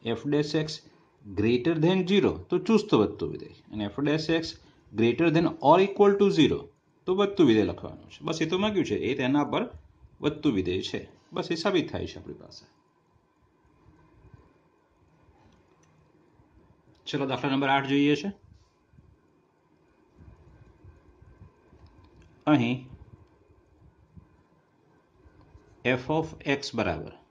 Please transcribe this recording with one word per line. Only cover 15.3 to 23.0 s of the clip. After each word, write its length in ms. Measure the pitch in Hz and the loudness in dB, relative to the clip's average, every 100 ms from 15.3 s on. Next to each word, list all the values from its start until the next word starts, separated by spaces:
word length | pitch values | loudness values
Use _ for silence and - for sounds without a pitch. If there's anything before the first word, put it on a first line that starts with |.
| _ _ _ _ _ _ _ _ _ _ _ _ _ _ _ _ _ - | _ _ _ _ _ _ _ _ _ _ _ _ _ _ _ _ _ -10
ચલો, 180 | 147 139 | -6 -4
દાખલા 260 | 127 147 | -4 -2
નંબર 180 | 135 139 | 0 2
આઠ 160 | 139 135 | 0 0
જોઈએ 260 | 139 143 147 | 2 2 0
છે. 140 | 196 - _ - _ _ _ _ _ _ _ _ _ _ _ _ _ _ _ _ - - - - - _ - - _ _ - - - _ _ - - - - - - _ - | -2 -12 _ -20 _ _ _ _ _ _ _ _ _ _ _ _ _ _ _ _ -20 -20 -20 -20 -20 _ -20 -20 _ _ -20 -20 -20 _ _ -20 -20 -20 -20 -20 -20 _ 2
અહીં 320 | 147 117 127 - - | 2 2 -2 -8 -20